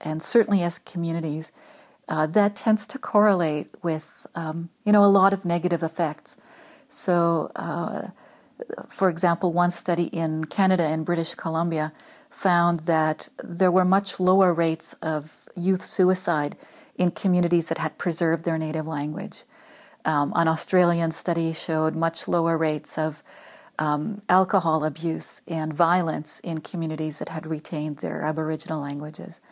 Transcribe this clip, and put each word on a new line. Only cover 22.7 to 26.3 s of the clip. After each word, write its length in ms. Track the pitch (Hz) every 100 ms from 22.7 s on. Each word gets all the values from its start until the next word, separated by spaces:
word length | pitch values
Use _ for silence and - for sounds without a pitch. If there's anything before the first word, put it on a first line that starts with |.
| 151 - -
of, 240 | 156 151 - - - - - -
um, 420 | 156 147 151 - -
alcohol 560 | 185 185 196 165 156
abuse 580 | 151 151 165 160 160 - -
and 240 | 160 156
violence 680 | 151 165 180 165 156 156